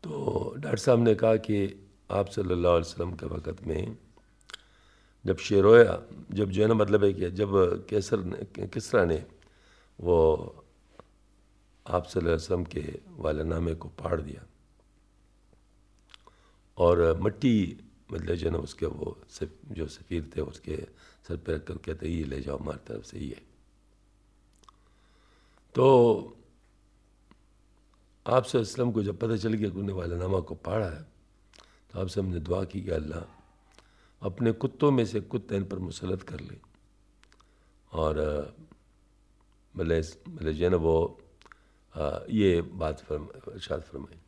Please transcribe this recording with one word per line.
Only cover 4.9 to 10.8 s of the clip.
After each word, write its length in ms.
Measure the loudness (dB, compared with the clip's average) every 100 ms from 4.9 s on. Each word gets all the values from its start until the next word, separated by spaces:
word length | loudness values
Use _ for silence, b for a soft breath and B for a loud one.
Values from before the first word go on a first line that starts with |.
| B B B
جب 140 | -2 -2
شیرویا، 600 | 2 6 10 10 10 6 -8 -18 -8
جب 220 | -2 -2
جو 120 | 2
ہے 60 | 4
نا 60 |
مطلب 300 | 4 4 4
ہے 80 | 4
کہ 160 | 2 -4
جب 200 | -2 0 4 4 2 -2
کیسر 300 | -4 -2 -2
نے، 500 | -4 -8 -12 -10 -8
کسریٰ 340 | -8 -2 2 2
نے 120 | 0 -4 -20 b b b b b _
وہ 380 | 2 4 6 2 -4 -16 -20 _